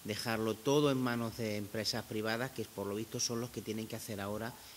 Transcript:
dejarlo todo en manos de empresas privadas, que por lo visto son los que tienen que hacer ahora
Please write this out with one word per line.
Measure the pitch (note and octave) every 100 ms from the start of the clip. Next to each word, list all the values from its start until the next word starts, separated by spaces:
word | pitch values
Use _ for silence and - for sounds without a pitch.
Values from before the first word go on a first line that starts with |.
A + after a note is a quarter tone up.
dejarlo | G2+ G#2 A#2+ A2 A2
todo | A2 - C#3+ D3
en | C3
manos | B2+ A#2+ A#2 G#2+
de | A2 G#2
empresas | G2+ A2 G#2 A#2+ -
privadas, | A2+ G#2+ A2+ B2+
que | -
por | G#2+ - G2+
lo | G2+
visto | G#2+ B2+
son | - A#2
los | A#2+
que | -
tienen | G#2 A2 A2
que | A2+
hacer | - G2+
ahora | G2 G#2+ A2+ A2+ -